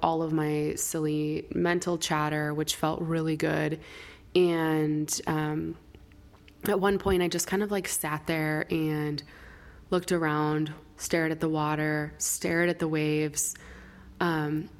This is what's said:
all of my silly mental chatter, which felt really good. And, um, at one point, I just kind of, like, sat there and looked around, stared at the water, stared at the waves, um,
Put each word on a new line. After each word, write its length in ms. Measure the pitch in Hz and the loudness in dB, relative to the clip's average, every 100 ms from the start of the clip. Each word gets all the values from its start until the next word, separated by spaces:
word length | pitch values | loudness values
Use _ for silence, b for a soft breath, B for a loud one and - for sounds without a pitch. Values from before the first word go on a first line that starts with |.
all 200 | 170 165 | 0 2
of 100 | 160 | 2
my 420 | 156 151 151 151 | 2 2 0 0
silly 720 | - - 165 156 151 151 156 - | -2 -4 -2 0 0 0 -2 -4
mental 420 | 175 175 175 175 165 | 0 2 2 0 -2
chatter, 560 | - 156 151 151 151 | 0 0 0 0 0
which 220 | 151 156 | -2 -2
felt 260 | - 156 - | 0 -2 0
really 360 | 165 165 160 151 | -2 0 0 0
good. 440 | 156 156 151 156 B B B B - | 0 2 0 -4 B B B B 0
And, 880 | 180 175 165 160 156 151 151 151 - - | 4 4 4 2 2 2 0 0 -2 -2
um, 500 | 156 151 156 160 165 - - - - - - - - - | 0 0 -2 -4 -8 -16 -20 -20 -20 -20 -20 -20 -6 -2
at 100 | 196 | 2
one 200 | 196 196 | 4 2
point, 240 | 196 180 | 2 2
I 60 | 180 | 2
just 180 | 175 - | 0 -2
kind 160 | 190 | -2
of, 80 | 208 | 0
like, 180 | 202 180 | -2 -2
sat 380 | - 156 151 - | -4 -4 -4 -2
there 400 | 160 156 156 - | 0 0 0 -2
and 520 | 165 156 151 151 147 B B B B B B - | -2 0 0 -2 -4 B B B B B B -2
looked 220 | 185 180 | -2 2
around, 600 | 175 156 151 151 151 156 156 - - | 0 2 2 2 2 -2 -6 -18 -12
stared 340 | - 170 160 | -2 2 2
at 100 | 160 | 0
the 80 | 160 | 0
water, 640 | 156 151 151 151 151 151 - | 2 2 2 0 0 -2 -4
stared 500 | - - 175 170 175 | -4 -2 0 2 2
at 120 | 170 | 2
the 80 | 160 | 0
waves, 680 | 156 151 151 151 147 - B B B B B B - | 0 2 2 0 -2 -4 B B B B B B -2
um, 480 | 175 160 151 156 190 | 0 0 -2 -2 -6